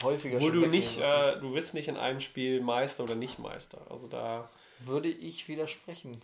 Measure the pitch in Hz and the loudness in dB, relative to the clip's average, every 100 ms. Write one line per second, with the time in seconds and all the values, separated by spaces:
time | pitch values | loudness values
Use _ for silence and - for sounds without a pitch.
0 | 131 147 143 123 151 170 165 175 - - | 2 2 2 2 4 6 6 6 2 2
1 | 143 143 143 - 135 139 165 160 147 - | 4 6 6 2 -2 -2 -2 -4 -4 -2
2 | 127 135 135 - 131 131 123 120 135 - | -2 -2 -6 -2 0 2 2 2 2 0
3 | 120 113 123 123 107 - - - - 120 | -2 -2 -4 -8 -10 -10 -12 -14 -14 -14
4 | 123 120 117 113 117 - - - 123 143 | -10 -6 -4 -6 -8 -18 -20 -16 -4 -2
5 | 165 160 165 165 - 151 156 - - 170 | 0 -4 -8 -10 -8 -6 -6 -8 -12 -14
6 | 131 117 | -14 -16